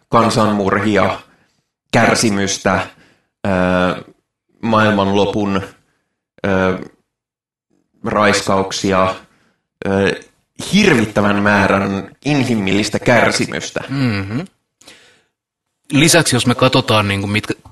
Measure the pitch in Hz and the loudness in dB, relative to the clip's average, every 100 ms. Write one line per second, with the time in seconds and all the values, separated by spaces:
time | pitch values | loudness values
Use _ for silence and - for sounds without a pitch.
0 | - 117 110 113 107 104 98 104 107 101 | -2 0 2 2 0 0 0 0 0 2
1 | 95 - - _ _ _ _ _ - 120 | 0 -4 -14 _ _ _ _ _ -2 0
2 | 113 185 113 101 95 - 101 92 - - | 2 2 0 0 -2 -2 -2 -2 -4 -14
3 | _ _ _ _ 104 90 90 90 90 - | _ _ _ _ -2 0 2 2 0 -4
4 | - _ _ _ _ - 113 107 107 101 | -10 _ _ _ _ -8 0 2 2 2
5 | 98 101 98 107 101 95 - - _ _ | 2 2 0 -2 -2 -4 -6 -18 _ _
6 | _ _ _ _ 98 95 92 92 - _ | _ _ _ _ -2 0 0 -2 -8 _
7 | _ _ _ _ _ _ _ _ _ _ | _ _ _ _ _ _ _ _ _ _
8 | 110 107 104 98 - 98 95 - 98 92 | -4 2 2 2 0 -2 -2 -4 0 2
9 | 95 - - _ _ _ _ - 98 98 | 0 -4 -14 _ _ _ _ -10 -4 0
10 | 98 - - _ _ - - 196 185 123 | 0 -2 -10 _ _ -14 -2 2 4 2
11 | 107 107 101 101 104 101 98 98 98 98 | 0 0 0 2 2 2 2 2 0 -4
12 | 95 - 139 143 120 113 95 101 107 - | -8 -8 -2 -2 0 -2 0 -2 -2 -2
13 | - 117 110 107 101 76 - - - 139 | 2 2 2 0 -4 -6 -8 -10 -6 -4
14 | 123 101 98 120 190 _ _ _ - - | -2 -4 -6 -8 -10 _ _ _ -20 -20
15 | _ _ _ _ _ _ _ _ - 139 | _ _ _ _ _ _ _ _ -4 2
16 | 165 170 - 120 127 120 127 131 - 107 | 4 4 2 0 0 0 2 2 0 0
17 | 101 98 101 104 - - - | 0 -2 -2 -4 -4 -10 -12